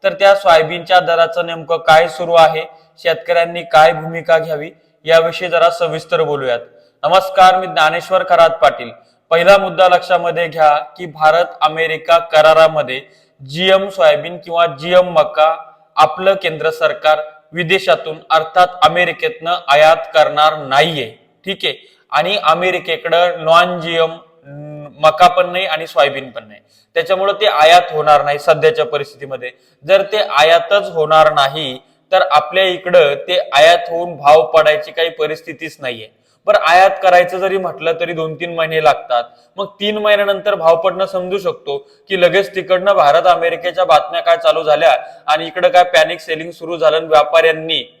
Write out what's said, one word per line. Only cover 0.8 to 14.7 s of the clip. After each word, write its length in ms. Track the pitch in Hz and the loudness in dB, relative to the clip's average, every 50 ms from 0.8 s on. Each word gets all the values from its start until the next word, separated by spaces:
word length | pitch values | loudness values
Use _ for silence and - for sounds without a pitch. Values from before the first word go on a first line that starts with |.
| 165 - 185 180 | -4 0 0 0
दराचं 460 | 170 165 165 165 165 160 165 175 170 | 2 2 0 0 0 -2 -2 -6 -6
नेमकं 300 | 170 165 160 151 147 170 | -6 -8 -12 -6 -6 -6
काय 320 | 160 160 160 156 160 170 170 | -2 2 4 4 4 4 0
सुरू 240 | - - 175 165 | -4 -8 -4 0
आहे, 320 | 170 165 160 156 160 160 156 - - _ _ _ _ _ | 4 4 4 4 2 -4 -10 -12 -18 _ _ _ _ _
शेतकऱ्यांनी 600 | - 170 160 - - - 170 170 170 170 170 175 | -4 -4 -4 -4 -4 -2 -2 -2 -2 -2 -6 -12
काय 300 | 165 - - 156 156 165 | -8 2 4 6 6 6
भूमिका 460 | 170 160 160 165 165 165 151 - 165 160 | 4 0 -8 -10 -12 -10 0 0 0 0
घ्यावी, 320 | 160 165 156 147 151 175 _ _ _ _ _ _ _ | 0 -4 -8 -8 -8 -14 _ _ _ _ _ _ _
याविषयी 440 | 156 165 165 165 170 160 - 180 175 | 2 2 2 2 0 -4 -6 -8 -4
जरा 220 | 165 165 165 170 | 0 2 2 2
सविस्तर 520 | 170 - 175 160 151 160 - - 175 160 | 0 -2 -4 -4 -4 -8 -6 -4 -2 -2
बोलूयात. 380 | 160 147 147 139 131 127 120 120 - - _ _ _ _ _ _ | -2 -2 -4 -4 -4 -4 -4 -6 -6 -16 _ _ _ _ _ _
नमस्कार, 560 | - 151 175 190 190 - - 190 185 185 185 185 | -2 0 2 2 0 0 0 4 4 4 4 2
मी 80 | 190 | -4
ज्ञानेश्वर 560 | 175 156 165 156 156 160 170 165 - 190 185 180 - | -4 -2 0 0 0 -2 -4 -6 -2 -2 -2 0 0
खरात 300 | 175 165 170 160 - - | 2 4 4 2 2 0
पाटील. 280 | 156 139 127 - 123 113 104 - _ _ _ _ _ _ | 0 0 0 -2 -14 -16 -18 -20 _ _ _ _ _ _
पहिला 260 | 165 170 170 185 202 196 | -2 2 4 4 4 4
मुद्दा 300 | 190 185 165 170 190 180 | 2 -4 0 2 2 4
लक्षामध्ये 600 | 180 175 175 - 185 175 170 170 156 165 170 160 | 2 0 0 0 -2 -2 -2 -4 -4 -4 -6 -6
घ्या 280 | 151 165 156 151 147 151 - - - | -2 2 2 2 2 0 -4 -10 -16
की 100 | - 180 | -16 -16
भारत 500 | 165 143 151 156 156 156 170 180 - - - | -16 -6 0 2 2 2 2 -2 -4 -4 -4
अमेरिका 580 | - 156 160 160 165 160 160 156 160 - 170 170 | -4 -2 -2 -2 -4 -4 -4 -6 0 2 2 2
करारामध्ये 840 | 165 - 160 156 151 160 156 156 160 156 156 151 143 123 127 135 135 _ _ _ _ _ _ _ | 2 0 2 4 4 6 6 6 4 4 2 -2 -4 -4 -8 -10 -10 _ _ _ _ _ _ _
जीएम 480 | 139 131 143 165 185 190 190 190 196 202 | -20 -14 -8 -2 2 2 2 2 0 -4
सोयाबीन 500 | 190 185 170 156 147 143 151 170 175 165 | -2 2 2 2 2 2 -4 -10 -14 -14
किंवा 280 | - 170 170 170 170 | -14 -6 -2 -2 -2
जीएम 440 | 160 | -2